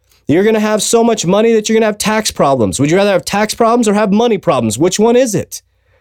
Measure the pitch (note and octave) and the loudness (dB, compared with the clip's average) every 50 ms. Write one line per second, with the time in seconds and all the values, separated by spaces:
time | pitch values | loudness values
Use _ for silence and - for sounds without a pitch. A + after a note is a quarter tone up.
0 | _ _ _ _ _ - C#3 F3 G3+ A3 A3 G#3+ G#3+ G#3+ G#3+ G#3 G3 - A#3 A#3 | _ _ _ _ _ -2 0 2 2 2 0 0 0 0 -2 -2 -2 0 0 2
1 | A3+ A#3 A3+ - - E3 F#3+ G#3 A3 A#3 A3+ G#3+ G#3+ - A3 A3 A3+ G#3+ G#3 G#3+ | 2 2 0 -2 0 0 0 2 2 2 2 0 0 0 0 0 0 0 -2 -4
2 | - G3+ G#3+ A3 G#3+ - - - F3 C#3+ C#3 B2+ A2 F#2+ F2 - C#3 D3 E3 G3 | -4 -2 -2 -2 -4 -4 -2 0 0 0 2 0 0 -2 0 -2 0 0 2 2
3 | G3+ G#3 G3 F3 - - - G3+ G#3+ G#3+ - - A#3 A3 A#3 B3 A#3 G#3+ G3+ G#3 | 2 2 0 -2 -2 -2 -2 -2 -2 -4 -2 -2 0 2 2 2 0 0 0 0
4 | A3 G3 G3 G#3+ A#3+ A#3+ G#3+ E3+ - E3+ D3 B2+ A#2 A2 G#2 A#2+ D#3+ F3+ - - | 0 0 0 0 0 0 -2 -2 0 -2 0 0 -2 -2 -2 0 -2 -2 0 0
5 | G#3 G#3+ A#3+ B3 C4+ A#3+ G3 D3 - - - - _ _ _ _ _ _ _ _ | 0 2 4 2 2 0 -2 -6 -6 -8 -14 -20 _ _ _ _ _ _ _ _